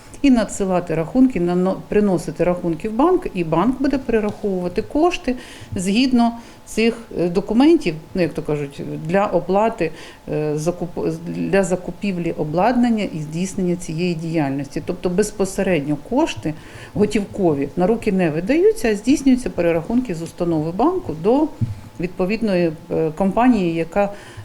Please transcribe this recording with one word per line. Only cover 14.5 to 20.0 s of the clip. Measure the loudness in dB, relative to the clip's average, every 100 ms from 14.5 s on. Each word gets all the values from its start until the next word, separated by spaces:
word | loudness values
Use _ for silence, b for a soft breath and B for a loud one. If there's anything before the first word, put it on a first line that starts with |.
| -2 -6 -6 -6
Тобто | -4 0
безпосередньо | 0 0 0 -2 0 2 2 0 -4 -2
кошти | 0 0 -2 -6 -8 B B B
готівкові | 0 2 2 -2 0 2 2 -2 0
на | 0
руки | 2 0
не | 0 0
видаються, | 0 0 4 4 2 0
а | 0
здійснюються | 2 2 4 4 2
перерахунки | 0 2 0 0 0